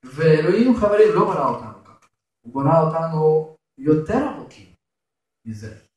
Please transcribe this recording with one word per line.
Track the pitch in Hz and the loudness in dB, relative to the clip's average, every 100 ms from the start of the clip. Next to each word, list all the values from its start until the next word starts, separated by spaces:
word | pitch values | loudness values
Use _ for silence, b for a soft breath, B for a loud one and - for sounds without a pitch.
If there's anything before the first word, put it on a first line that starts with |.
ואלוהים, | 131 143 160 151 175 208 254 226 | -16 -2 2 2 2 2 2 2
חברים, | 208 208 214 | 2 4 4
לא | - | 4
ברא | 196 180 - | 0 -2 -4
אותנו | - 117 - | -6 -12 -20
ככה. | _ _ _ _ _ _ | _ _ _ _ _ _
הוא | 117 | -12
ברא | 135 139 165 160 | -4 2 2 0
אותנו | 160 165 156 156 156 156 - _ - | -2 -4 0 2 0 -2 -18 _ -6
יותר | 143 156 - 233 294 | -2 -2 0 -4 -4
עמוקים | - - - - _ _ _ _ _ _ _ | -10 -18 -20 -20 _ _ _ _ _ _ _
מזה. | 113 110 107 107 _ | -16 -16 -16 -20 _